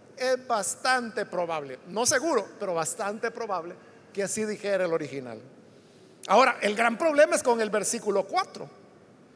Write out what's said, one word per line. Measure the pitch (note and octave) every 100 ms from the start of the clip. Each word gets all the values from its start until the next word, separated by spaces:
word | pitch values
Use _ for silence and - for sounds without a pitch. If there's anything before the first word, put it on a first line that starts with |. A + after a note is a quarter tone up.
| -
es | - B3+ B3+ B3+
bastante | A3+ F#3+ - C4 B3+ A#3 G#3+
probable, | G3+ F3 E3+ D#3+ C#3 B2+ -
no | F3+
seguro, | A#3+ C4+ D#4+ C4 F#3+ -
pero | G3
bastante | E3+ D#3 - G3+ G#3+ A#3
probable | A3+ A3+ F#3 E3 F#3 - - -
que | -
así | F#3+ -
dijera | G#3+ G#3 G3+ G3
el | F3+
original. | E3 D3 C#3 B2+ A2 - - - - - - - - -
Ahora, | G3+ C4 A#3
el | G#3 G#3
gran | A#3 A3+
problema | E4 C#4+ D#4
es | E4
con | C4+ A#3
el | G#3+
versículo | G#3 F#3 A#3 G3 G3
cuatro, | F#3+ - F#4+ - D3 - - - - - -